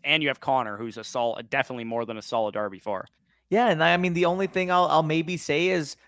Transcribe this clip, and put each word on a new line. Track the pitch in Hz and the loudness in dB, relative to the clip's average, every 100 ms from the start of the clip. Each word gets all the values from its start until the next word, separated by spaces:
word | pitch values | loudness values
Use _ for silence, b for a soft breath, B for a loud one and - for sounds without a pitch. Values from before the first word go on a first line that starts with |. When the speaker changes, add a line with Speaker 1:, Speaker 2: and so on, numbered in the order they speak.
Speaker 1:
And | 139 156 | 0 0
you | 143 | 0
have | 131 | -4
Conner, | - 131 113 104 | 0 0 0 -6
who's | 117 110 | -10 -10
a | |
sol-, | 107 127 117 113 117 | -8 -2 -2 -2 -4
definitely | 139 127 123 | -2 -2 -4
more | 113 117 | -4 -4
than | 113 110 | -4 -6
a | |
solid | - 117 107 101 | -4 -2 0 -2
R | 104 | -6
B | 95 | -6
four. | 104 95 - _ _ _ - | -6 -6 -8 _ _ _ -2
Speaker 2:
Yeah, | 208 240 | 0 2
and | 160 | 4
I | 165 175 | 4 4
mean, | 180 | 2
the | 170 | 2
only | 175 185 190 | 2 2 0
thing | 185 180 | -2 2
I'll, | 180 175 | 2 4
I'll | 151 | 4
maybe | 156 160 165 170 | 2 0 -2 -4
say | - 147 180 | -2 0 2
is | 185 147 - | 0 -2 -10